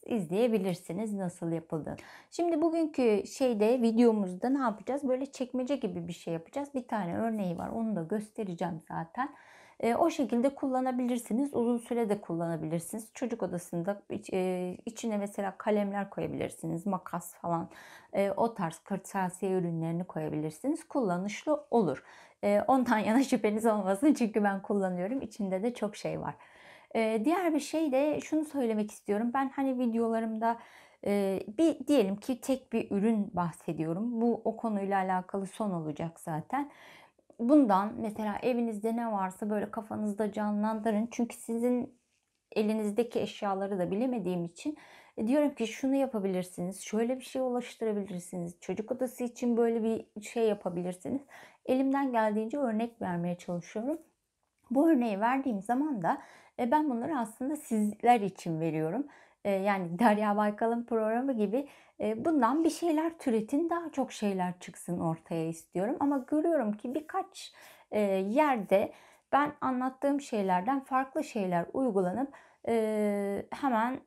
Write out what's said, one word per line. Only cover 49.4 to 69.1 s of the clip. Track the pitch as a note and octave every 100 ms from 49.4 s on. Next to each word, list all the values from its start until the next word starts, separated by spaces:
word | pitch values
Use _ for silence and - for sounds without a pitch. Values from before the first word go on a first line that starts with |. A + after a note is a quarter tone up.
| A#3+ A#3
böyle | A#3 A#3
bir | A3 A3+ - -
şey | G#3 B3 A3+
yapabilirsiniz. | G#3 F#3+ F3 F3+ F3+ - C4+ - - - _ -
Elimden | C4 C4+ C4+ C#4
geldiğince | A#3 A3 G#3+ A3 C#4+
örnek | C4 G#3+ A#3 -
vermeye | F#3+ F3 F3 F3
çalışıyorum. | - F3 - G#3+ A#3+ D#4+ - _ _ _ _ _ -
Bu | B3+ E4
örneği | D4+ A#3 G3
verdiğim | A3+ C4+ C4+ G3+
zaman | F#3 A#3+ D4+ B3
da, | E3 C#4 - - - -
e, | B3
ben | D4 D4+
bunları | A#3 B3+ D4
aslında | A3 - B3+ D4+
sizler | - A3 G#3 G#3 A#3 A#3+
için | G3+ - F3+ D#3+
veriyorum. | E3 D#3 D#3 G3+ C#4+ - - _
E, | G#3
yani | G3 G3 G3 F3 F3
Derya | A#3 G#3 G#3+ G#3
Baykal'ın | G#3 G#3 A3+ A#3
programı | A#3 A3+ G#3+ A3+ C4+
gibi, | A#3+ G3+ A#3 C#4+ - - -
e, | G#3 A3
bundan | E4 D#4 A#3 D4
bir | D#4+
şeyler | D#4 E4+ D#4 E4 E4
türetin, | - A3 A3 C#4+ E4+
daha | E4+ E4
çok | C#4 C4
şeyler | - G#3 F#3+ F3+ F3
çıksın | - - - F3
ortaya | E3+ D#3+ - E3 D#3+
istiyorum. | E3 - F3 G3+ D4
Ama | C#4+ C#4+ B3+
görüyorum | D4+ D#4 D#4 G#3+
ki | G#3 B3
birkaç, | D4+ D#4 F#4+ F#4 - - - - - -
e, | G#3+ G3+
yerde | F#3+ G3 B3 D4+ B3 F#3 F#3+ - - -